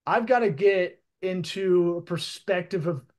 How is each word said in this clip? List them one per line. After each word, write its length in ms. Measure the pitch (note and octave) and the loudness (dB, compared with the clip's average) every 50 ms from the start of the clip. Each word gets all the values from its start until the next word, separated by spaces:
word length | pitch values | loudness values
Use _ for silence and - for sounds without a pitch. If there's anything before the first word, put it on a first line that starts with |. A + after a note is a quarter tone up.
| - | -4
I've 200 | D3+ F#3 A#3 A#3 | 0 0 0 2
gotta 240 | A3 B3+ A#3+ A#3+ G3+ | 2 2 2 2 0
get 520 | D#3 C3+ G3 G3+ G3 F#3+ F3+ E3+ - _ _ _ _ - | 0 2 2 4 4 4 0 -2 -4 _ _ _ _ -8
into 760 | F#3 F#3 F#3 F#3 E3+ - - F#3+ F#3+ F#3+ F3+ F3+ F3 E3+ E3+ | -6 -4 -4 -4 -6 -6 -6 -4 0 2 4 4 4 2 0
a 40 | F3 | -4
perspective 880 | E3+ - F3 D3+ - - - - - - F#3+ F3+ F3 - G3 F3+ D3 | -4 -6 -6 -6 -6 -8 -12 -10 -4 -2 -2 -2 -2 -4 -4 -4 -2
of, 160 | F3 E3 C3 - _ _ | -2 -4 -4 -8 _ _